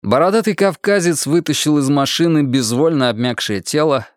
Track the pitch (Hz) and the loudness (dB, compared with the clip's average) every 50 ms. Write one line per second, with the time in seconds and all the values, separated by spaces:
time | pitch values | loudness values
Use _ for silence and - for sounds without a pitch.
0 | - 104 113 135 160 185 196 226 220 214 196 - 202 196 165 - - 208 202 202 | 0 0 2 2 2 2 2 0 0 0 0 2 0 0 0 -2 -2 0 0 2
1 | 170 175 165 143 - 139 151 175 160 - 147 - - 156 151 147 139 131 143 143 | 2 0 -2 -2 -2 0 0 0 0 -2 -4 -2 0 0 0 2 2 2 2 0
2 | 139 135 - - 170 170 165 151 147 131 120 135 123 107 120 123 156 165 165 143 | 0 -2 0 0 0 2 2 2 2 2 0 0 0 0 0 0 0 2 2 0
3 | 131 123 113 107 123 127 117 - - - 107 98 90 - - 151 151 160 139 127 | 0 0 0 -2 -2 -4 -4 -4 -4 -4 -4 -6 -6 -4 -2 0 0 2 0 -2
4 | - - _ | -4 -8 _